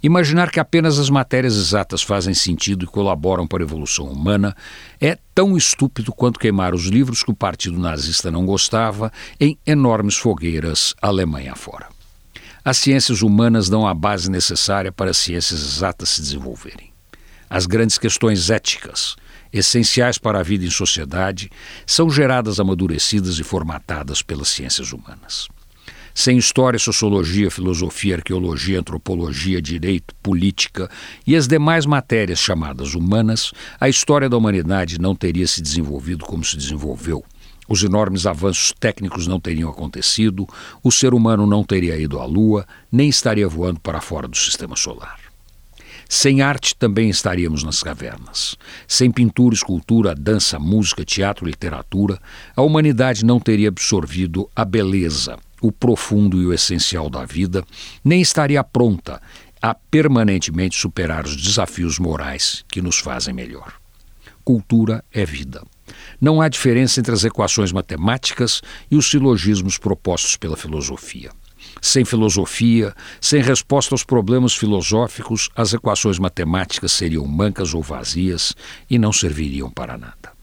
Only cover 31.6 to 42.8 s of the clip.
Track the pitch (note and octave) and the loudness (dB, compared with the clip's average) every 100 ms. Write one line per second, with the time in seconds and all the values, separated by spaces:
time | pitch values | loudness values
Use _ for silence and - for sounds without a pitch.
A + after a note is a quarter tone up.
31.6 | D3 E3 D3 D3 - A2+ G2 E2+ - F2 | 4 2 2 0 2 0 0 0 0 -2
32.6 | D2+ C2 C#2+ E2+ F2 G#2 A2 A2 - - | -2 -6 -6 -2 2 2 2 0 -4 -8
33.6 | - - C3 B2+ - D3 C3+ A#2+ A2 G2 | -18 -2 0 2 2 2 4 2 4 2
34.6 | D#2+ G2 F2 E2 F2+ F#2 F#2 E2+ F2+ - | 0 0 -2 -2 -2 0 0 0 0 -2
35.6 | D#2 D#2 D2+ C#2+ C2+ E2+ - E2 D#2 D#2+ | -2 -2 -2 -6 -6 -8 -6 -6 -6 -6
36.6 | C#2 D2+ D2 B1+ E2+ E2 - - - - | -6 -6 -6 -8 -6 -6 -8 -20 -20 -20
37.6 | - G#2 G2 G2+ G#2 F#2+ F#2 D#2+ G2 F2+ | -4 0 2 2 0 0 -2 -2 -2 0
38.6 | - - A#2 - G2 F#2+ E2+ F#2 F2+ D#2+ | -2 -2 -4 -2 -8 -6 -4 -4 -4 -4
39.6 | D#2+ D2 D2+ - - - A2 F#2+ F#2+ - | -4 -6 -10 -4 -2 2 0 0 -8 -12
40.6 | - - C3 - C3 B2 A2+ A2 G#2 G#2 | -20 -2 0 4 4 6 4 4 4 2
41.6 | G2+ F#2+ F2 D#2+ D#2 C2+ B1+ E2+ A2 G#2 | 2 0 0 -2 -4 -4 -2 2 4 2
42.6 | F#2+ - | -2 -18